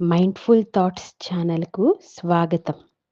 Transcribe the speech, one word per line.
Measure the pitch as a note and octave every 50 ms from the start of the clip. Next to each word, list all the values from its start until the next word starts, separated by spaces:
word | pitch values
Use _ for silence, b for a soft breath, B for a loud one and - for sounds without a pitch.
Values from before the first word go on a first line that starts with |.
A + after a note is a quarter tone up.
| F3
మైండ్‌ఫుల్ | E3+ E3+ F3 F#3 F#3+ F#3+ - - - A#3 A3+ G#3 - -
థాట్స్ | G3 F3+ F#3 F#3 - - - _ - -
ఛానల్‌కు | - F#3 F3 E3+ E3+ E3 E3 E3 - - F#3+ G3+ D4+ G#4 -
స్వాగతం. | - - - - - E3+ F3 E3+ E3+ D#3+ F3 E3 - - D3+ - - _ _ _ _ _